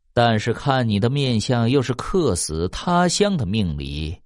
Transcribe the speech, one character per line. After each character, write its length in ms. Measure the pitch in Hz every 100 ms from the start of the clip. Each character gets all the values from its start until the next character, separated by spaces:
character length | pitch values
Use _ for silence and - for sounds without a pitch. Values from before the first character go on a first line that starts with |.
| _
但 260 | - 117 110
是 140 | 120
看 340 | 110 139 131 117
你 120 | 101
的 100 | 113
面 300 | 139 135 113
相 300 | - 120 117
又 120 | 139
是 120 | 120
客 420 | - - 190 147 90
死 320 | - 80 90
他 380 | - - 175 180
乡 300 | - 202 185
的 80 | 95
命 320 | 110 90 73
理 400 | 69 71 78 85